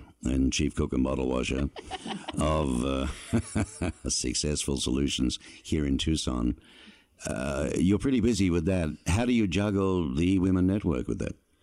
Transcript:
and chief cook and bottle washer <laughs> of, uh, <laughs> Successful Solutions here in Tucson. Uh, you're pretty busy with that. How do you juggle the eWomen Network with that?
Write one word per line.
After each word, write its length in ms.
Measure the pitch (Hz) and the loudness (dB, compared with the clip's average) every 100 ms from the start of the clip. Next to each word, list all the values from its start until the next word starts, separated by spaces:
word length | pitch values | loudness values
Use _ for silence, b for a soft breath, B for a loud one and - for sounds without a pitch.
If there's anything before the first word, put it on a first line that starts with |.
| - - | -4 -8
and 300 | 62 65 65 | -2 2 2
chief 220 | - 73 - | 2 0 0
cook 180 | 73 | 0
and 100 | 64 | 0
bottle 240 | 64 67 64 | 0 0 0
washer 420 | 64 58 65 71 - - - | 0 -2 -2 -2 -4 -10 -10
<laughs> 360 | - - - - | -8 -8 -6 -2
of, 460 | 78 78 73 62 65 | 0 2 0 0 0
uh, 1040 | 67 67 - - 123 - - 104 - 90 - | -2 -2 -6 -4 -4 -2 -4 -4 -4 -6 -4
<laughs> 60 | - | -4
Successful 680 | - 64 - 73 76 - 69 | -4 -2 -2 -2 -2 -2 -2
Solutions 640 | - 64 69 - 64 - B B | 0 0 0 0 -2 -2 B B
here 220 | - 80 71 | -4 0 2
in 100 | 67 | 0
Tucson. 640 | - 78 - 62 60 - B B B B B _ - | 0 0 0 -2 -2 -2 B B B B B _ -8
Uh, 440 | 53 67 69 73 - | -6 -4 -4 -2 0
you're 220 | 85 98 | 2 2
pretty 200 | 135 131 | 2 2
busy 320 | 110 104 95 | 2 2 2
with 140 | 85 82 | 2 2
that. 240 | 92 80 78 - | 0 0 -4 -2
How 180 | 92 123 | 0 2
do 80 | |
you 140 | 123 104 | 2 2
juggle 680 | 85 104 98 95 92 80 | 2 0 2 2 2 0
the 240 | 65 87 95 | 2 2 4
eWomen 280 | 92 92 90 | 4 4 4
Network 420 | 101 87 65 60 | 4 2 0 -2
with 100 | 57 | -4
that? 160 | - - _ b | -4 -8 _ b